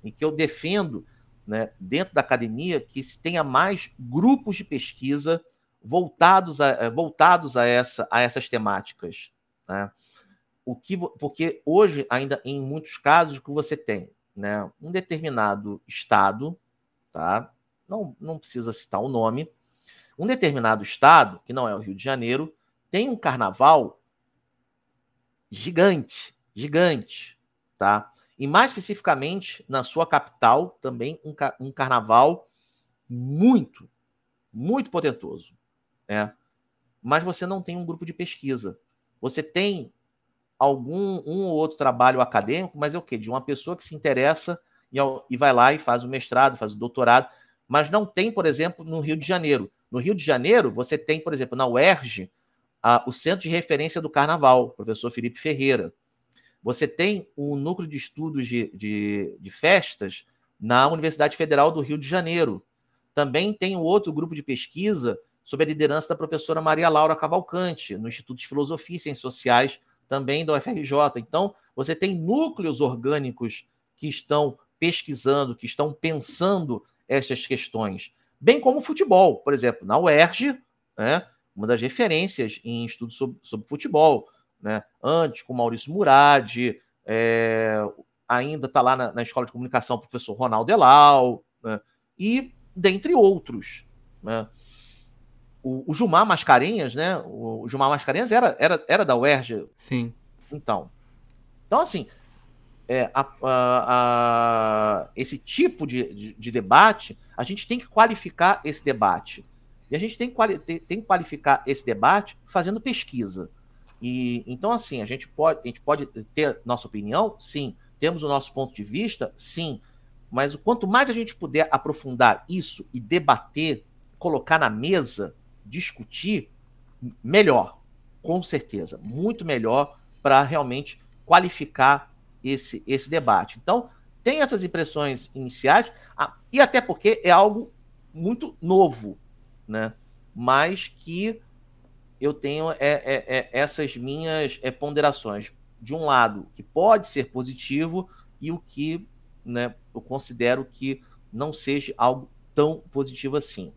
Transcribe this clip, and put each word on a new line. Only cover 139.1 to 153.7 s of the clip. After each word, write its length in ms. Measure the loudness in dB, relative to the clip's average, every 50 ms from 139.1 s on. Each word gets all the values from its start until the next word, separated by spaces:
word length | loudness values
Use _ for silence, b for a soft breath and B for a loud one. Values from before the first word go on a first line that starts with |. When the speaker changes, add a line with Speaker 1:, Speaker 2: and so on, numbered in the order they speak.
| -14 -14 _ _ _ _ _ _ _ _ _
Speaker 1:
né? 260 | -8 -6 -6 -6 -6 -8 _ _ _ _ _ _ _ -14
Mas 520 | -6 0 2 4 4 4 2 0 -4 -10 -12
que 520 | -14 _ -14 -10 -8 -4 -4 -4 -6 -8 _ _ _ _ _ _ _ _ _ _ _ _ _ _ _ -4
eu 120 | -4 -4 -4
tenho 380 | -4 -6 -6 -4 -4 -4 -4 -4
é, 40 | -2
é, 440 | 0 0 0 0 -2 -4 -4 -4 -4
é, 240 | -4 -4 -4 -4 -4 -2
essas 440 | -2 -2 -2 -2 -4 -6 -6 -6
minhas, 600 | -8 -10 -10 -8 -8 -6 -4 -4 -2 -2 -4 -6 -6 -8
é, 80 | -8
ponderações. 800 | -8 -6 -8 -6 -2 0 0 0 0 -2 -6 -8 -8 -8 -10 -12 _ _ _ _ _ -20
De 140 | -14 -10 -8
um 100 | -4 0
lado, 420 | 4 4 6 6 4 2 -4 -16 -18 _
que 80 | -20 -16
pode 440 | _ -2 2 4 6 6 4 2
ser 240 | -2 -6 -6 -6 -6
positivo, 800 | -6 -10 -10 -10 -10 -12 -8 -6 -4 -4 -2 -4 -4 -8 -8 b b b b b _ -14
e 100 | -10 -8
o 80 | -8 -10
que, 480 | -12 _ -10 -8 -6 -6 -6 -8 -10 -16 _ _ _ _ _ _ -14
né, 300 | -8 -6 -6 -6 -6 -8 _ _ _ -18
eu 60 | -16
considero 640 | -12 -10 -10 -10 -10 -8 -6 0 2 2 2 0 -2
que 380 | -8 _ -10 -8 -8 -8 -8 b b b b b _ -8
não 200 | -6 -6 -6 -6
seja 400 | -6 -4 -4 -2 -2 -4 -6 -4 0
algo 320 | 2 2 2 0 -6 -16 _ _ _ _ 0
tão 280 | 2 2 2 0 -4 -10 -8
positivo 460 | -6 -4 -4 -6 -6 -10 -8 -4 -4
assim. 360 | -4 -6 -6 -12 -14 -16 -16